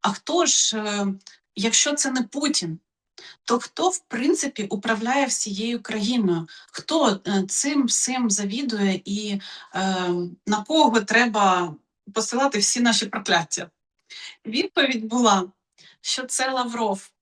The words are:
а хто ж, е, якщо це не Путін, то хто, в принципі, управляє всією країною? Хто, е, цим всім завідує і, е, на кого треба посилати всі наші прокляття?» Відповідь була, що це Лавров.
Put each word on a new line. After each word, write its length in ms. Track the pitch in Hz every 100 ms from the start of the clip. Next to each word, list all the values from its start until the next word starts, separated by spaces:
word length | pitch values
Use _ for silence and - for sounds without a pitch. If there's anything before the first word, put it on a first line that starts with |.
а 100 | -
хто 340 | 202 - 330 320
ж, 320 | - - 220
е, 300 | 214 208 202 196 - - _ -
якщо 380 | 214 226 294
це 180 | 294 285
не 100 | 254
Путін, 560 | 240 285 294 - 170 160 _ _ _ - - -
то 160 | - 240
хто, 300 | - - 349
в 100 | 381
принципі, 640 | _ 233 277 381 277 - 202
управляє 560 | 202 233 214 226 262 269
всією 560 | - 220 196 226 240
країною? 680 | - 220 208 247 196 170 165 - -
Хто, 480 | - - 320 269 196 -
е, 160 | 202 190
цим 360 | - 277 294 240
всім 440 | - - 254 240
завідує 720 | 196 202 226 277 220 196 190 -
і, 360 | 202 208 202 - - - 185
е, 340 | 190 185 180 175 175 - -
на 160 | 208 202
кого 340 | 311 294 226
треба 760 | 208 220 240 214 202 185 175 151 _ _ -
посилати 460 | 220 214 240 277 220
всі 200 | 202 254
наші 240 | 240 226 214
прокляття?» 640 | - 196 175 165 - 175 _ _ _ _ - - - -
Відповідь 600 | 233 381 - 277 247 220
була, 380 | 240 233 196 185 _ _ _ - _
що 220 | - -
це 280 | 247 - 262
Лавров. 580 | 262 247 233 220 196 - _